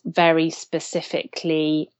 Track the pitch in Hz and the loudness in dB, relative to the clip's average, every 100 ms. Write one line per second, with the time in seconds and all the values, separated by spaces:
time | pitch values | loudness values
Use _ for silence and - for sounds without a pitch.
0 | 165 170 170 165 160 - - 165 - 175 | -4 2 4 4 2 -4 -6 -6 -4 -6
1 | - - - - 170 156 151 156 - _ | -4 -6 -6 -6 -2 0 2 0 -2 _